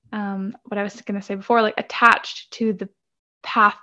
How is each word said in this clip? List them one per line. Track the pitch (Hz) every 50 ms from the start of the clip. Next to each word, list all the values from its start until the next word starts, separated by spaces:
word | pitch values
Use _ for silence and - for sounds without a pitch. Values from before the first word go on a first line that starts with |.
| _ _
um, | 226 208 202 196 196 196 190 196 - - _
what | - 214
I | 202 202
was | 202 - -
gonna | - - 202 202
say | 196 - 196
before, | 190 196 - 240 233
like, | 220 214 -
attached | - 214 - - - 247 233 214 - - - - - - _ -
to | - 233 220 202
the | - 196 196 _ _ _ _ _ _ _ _ _ _
path | - - - 233 214 208 - -